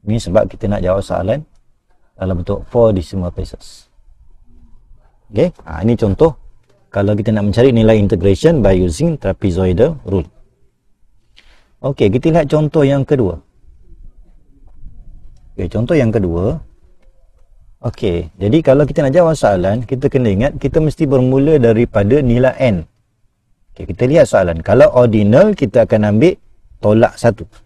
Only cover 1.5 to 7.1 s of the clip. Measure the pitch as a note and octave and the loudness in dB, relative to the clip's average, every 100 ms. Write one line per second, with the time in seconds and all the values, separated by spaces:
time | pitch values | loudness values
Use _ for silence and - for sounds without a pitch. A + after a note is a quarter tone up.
1.5 | _ _ _ _ _ _ - F#2 F2+ F2 | _ _ _ _ _ _ -10 -6 -6 -6
2.5 | G2+ - A#2+ A2+ F#2+ E2 G2 F2 - F2+ | -8 -4 2 2 2 -4 -8 -8 -8 -12
3.5 | - - - _ _ _ _ - - - | -14 -20 -20 _ _ _ _ -20 -20 -20
4.5 | - - - _ - _ _ _ A2+ F3 | -20 -20 -20 _ -20 _ _ _ -2 -2
5.5 | - - D#2+ A2 A#2+ G#2+ F#2 E3 - - | -4 -16 -6 -2 0 -2 2 0 0 -20
6.5 | - _ _ _ - G2+ | -20 _ _ _ -4 -2